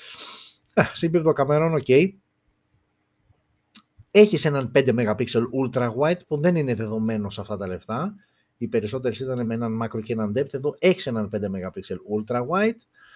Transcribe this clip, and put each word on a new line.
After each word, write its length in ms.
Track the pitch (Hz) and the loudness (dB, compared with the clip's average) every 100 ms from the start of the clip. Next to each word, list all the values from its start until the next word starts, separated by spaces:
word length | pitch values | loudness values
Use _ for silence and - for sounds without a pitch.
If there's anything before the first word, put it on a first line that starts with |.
| - - - - - - _ | -18 -16 -14 -16 -18 -20 _
Ε, 80 | - 151 | 0 0
σύμπιπτο 400 | - 170 170 160 | -2 0 2 2
καμερών, 420 | 147 139 151 165 | 2 2 2 2
οκ. 140 | 156 - 131 190 - _ _ _ _ _ _ _ _ _ _ _ _ _ _ _ - - - - | 0 4 4 4 0 _ _ _ _ _ _ _ _ _ _ _ _ _ _ _ -14 -14 -20 2
Έχεις 340 | 202 208 180 | 6 8 6
έναν 260 | 160 143 123 | 2 0 2
πέντε 220 | 139 131 117 | 4 4 2
MP 280 | 113 104 120 120 117 135 | 2 0 0 0 0 0
ultra 300 | 131 127 120 | -2 0 -2
wide 260 | 113 147 175 - | 0 0 0 -4
που 100 | 147 | 0
δεν 200 | 165 170 | 2 2
είναι 180 | 135 | 0
δεδομένο 560 | 110 110 110 110 110 101 | -2 -2 -2 -2 -2 -4
σε 100 | 104 | -8
αυτά 160 | 95 104 | -8 -6
τα 100 | 95 | -6
λεφτά. 480 | 90 - 113 185 208 _ _ _ _ | -8 -6 -6 -6 -8 _ _ _ _
Οι 80 | 110 | -4
περισσότερες 520 | 117 107 131 123 113 | -2 -2 -2 -4 -4
ήταν 260 | 131 127 113 | -4 -4 -2
με 80 | |
έναν 280 | 113 117 110 | -2 -2 -2
macro 200 | 113 113 | -4 -4
και 100 | 107 | -4
έναν 200 | 113 107 107 | -2 -2 -2
depth. 180 | 139 | -2
Εδώ 220 | 135 139 - | -4 -4 0
έχεις 280 | 180 180 - | 2 2 0
έναν 220 | 117 104 | -4 -4
πέντε 220 | 107 101 | -4 -4
MP 280 | 95 92 95 90 92 - 107 | -4 -8 -8 -10 -10 -4 -4
ultra 280 | 107 120 123 | -2 -4 -2
wide. 320 | 180 214 226 _ _ - | 0 0 -2 _ _ -20